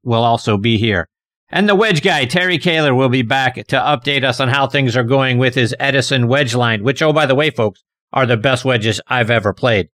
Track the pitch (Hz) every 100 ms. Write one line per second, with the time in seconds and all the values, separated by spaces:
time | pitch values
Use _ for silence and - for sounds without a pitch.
0 | 123 113 117 117 - 104 113 110 113 95
1 | 80 _ _ _ _ - 208 196 220 165
2 | 190 156 123 175 180 175 180 160 151 127
3 | 131 131 113 135 131 117 104 139 120 147
4 | 143 139 131 120 131 139 139 147 135 120
5 | 117 135 131 123 127 135 117 131 139 135
6 | 123 135 120 135 131 123 120 110 110 -
7 | 156 151 143 135 156 - 107 - _ _
8 | _ - 127 117 135 127 131 123 110 101
9 | - 123 113 117 104 92 127 107 85 _